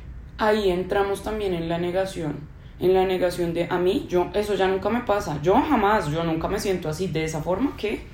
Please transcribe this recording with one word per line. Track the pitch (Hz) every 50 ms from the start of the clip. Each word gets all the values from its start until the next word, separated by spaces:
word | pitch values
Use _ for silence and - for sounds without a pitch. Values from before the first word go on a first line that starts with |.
| - - - - - - -
ahí | - 226 214 208 220 202 190
entramos | 175 180 185 - 208 202 196 202 196 190
también | - 214 214 214 208 190 180
en | 165 165 165
la | 170 170
negación, | 175 175 175 190 190 190 - 175 165 147 143 - - - - - - - - -
en | 185 180 190
la | 185 185
negación | 190 185 180 185 175 170 175 175 170 165
de | 170 175 170
a | 180 175
mí, | 180 180 208 277 - -
yo, | 175 180 170 143 -
eso | 202 208 208 202
ya | 185 190 190
nunca | 190 190 - 208
me | 226 247
pasa, | 233 - 202 208 202 175 151 147
yo | 147 175 202
jamás, | 254 294 302 285 233 202 196 220 214 160 147
yo | 147 165
nunca | 170 165 160 160 165 165
me | 190 208
siento | 208 208 185 180 170 156
así, | 156 160 190 185
de | 151 160 160
esa | 160 156 156
forma, | 147 160 185 190 254 294 -
¿qué? | - - 208 233 - - -